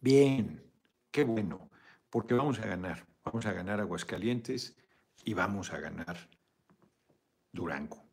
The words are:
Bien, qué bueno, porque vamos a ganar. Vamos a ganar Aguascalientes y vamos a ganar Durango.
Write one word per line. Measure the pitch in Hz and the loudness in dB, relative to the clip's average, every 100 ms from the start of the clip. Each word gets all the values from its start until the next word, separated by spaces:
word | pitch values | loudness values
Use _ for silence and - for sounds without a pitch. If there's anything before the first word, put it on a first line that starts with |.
Bien, | 127 139 139 135 92 78 - _ _ _ _ | 6 8 8 6 0 -4 -14 _ _ _ _
qué | 147 | 0
bueno, | 131 110 95 90 - - - - _ | 2 2 -2 -6 -14 -20 -20 -20 _
porque | 117 - | -2 2
vamos | 123 143 120 | 2 2 0
a | 107 | -2
ganar. | 90 90 85 - _ | -4 -4 -8 -12 _
Vamos | - 113 113 | -6 -4 -2
a | |
ganar | 90 92 104 | -4 -2 -2
Aguascalientes | 113 - - 104 107 123 117 131 - - _ _ _ _ | -2 -4 -6 -4 -2 -2 -2 -6 -6 -14 _ _ _ _
y | - | -4
vamos | - 95 101 - | -2 0 -2 -6
a | 78 | -8
ganar | 78 80 82 - - _ _ _ _ _ _ _ _ _ _ _ _ | -8 -8 -8 -10 -14 _ _ _ _ _ _ _ _ _ _ _ _
Durango. | - 85 71 - - - | -8 -6 -6 -8 -12 -20